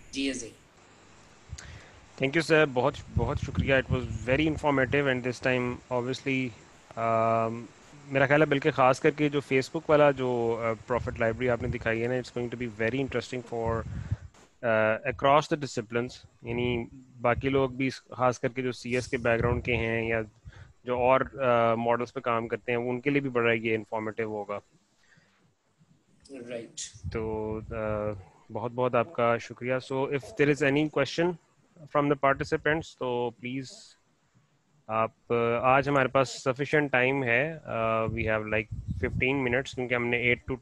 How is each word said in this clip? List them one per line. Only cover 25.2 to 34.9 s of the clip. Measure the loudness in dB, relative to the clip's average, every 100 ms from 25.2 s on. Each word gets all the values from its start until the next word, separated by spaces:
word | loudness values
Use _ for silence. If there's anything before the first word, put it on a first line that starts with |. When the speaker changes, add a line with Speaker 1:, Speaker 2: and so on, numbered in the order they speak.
| _ _ _ _ _ _ _ _ _ _ -20
Speaker 1:
Right। | -16 -12 -12 -12 -12 -14 -12 -8
Speaker 2:
तो, | -6 -4 -4 -6 -6
uh, | -8 -6 -4 -2 -4 -6 -12 _ -12
बहुत-बहुत | -8 -6 0 2 2
आपका | 0 2 2 2
शुक्रिया। | -2 -10 -4 -4
So, | -4 -4 -2
if | -4
there | -4 2 2 4
is |
any | 4 2 2
question | 0 0 2 0 -2 _ _ _ -20 -4
from | 0 2
the | 4 4
participants, | 2 0 -2 0 0 -2
तो | -6 -4 -2 -2 -6
please | -8 -8 -8 -14 -20 _ _ _ _ _ _ _ _ _
आप, | -4